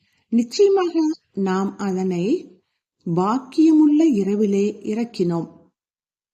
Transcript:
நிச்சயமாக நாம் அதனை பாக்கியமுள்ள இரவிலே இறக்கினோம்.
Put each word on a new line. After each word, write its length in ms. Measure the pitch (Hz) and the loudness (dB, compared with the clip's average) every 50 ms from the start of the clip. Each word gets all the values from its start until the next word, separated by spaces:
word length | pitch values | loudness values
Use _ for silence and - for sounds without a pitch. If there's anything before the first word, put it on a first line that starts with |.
| _ _ _ _ _ _ | _ _ _ _ _ _
நிச்சயமாக 720 | 220 240 233 240 - - 403 403 392 381 370 339 - 330 311 311 320 - _ _ _ | -2 -2 -2 -2 0 2 2 4 4 2 0 -2 -2 -2 -2 -2 -4 -8 _ _ _
நாம் 440 | 202 196 190 185 190 196 202 202 | -6 -4 -2 -2 -2 -4 -4 -6
அதனை 800 | - 202 196 185 185 185 190 180 170 175 220 330 - - - - _ _ _ _ _ _ _ _ _ _ | -6 -6 -4 -4 -4 -4 -4 -4 -2 -2 -2 -2 -4 -4 -10 -20 _ _ _ _ _ _ _ _ _ _
பாக்கியமுள்ள 960 | 185 165 180 185 208 233 262 262 - - 320 311 330 311 302 311 294 294 302 330 | -4 -2 0 0 0 -2 -2 -6 -8 0 2 4 4 6 6 4 4 4 4 2
இரவிலே 760 | 320 247 202 190 190 208 208 220 196 202 196 202 208 208 - - | 2 2 0 0 -2 0 0 0 0 0 0 0 -2 -4 -6 -8
இறக்கினோம். 840 | 214 214 233 233 233 - - 180 175 170 165 - - - - _ _ _ _ _ _ _ _ _ _ _ _ _ _ | -8 -6 -4 -6 -8 -4 -4 -2 -2 -2 -4 -6 -8 -14 -20 _ _ _ _ _ _ _ _ _ _ _ _ _ _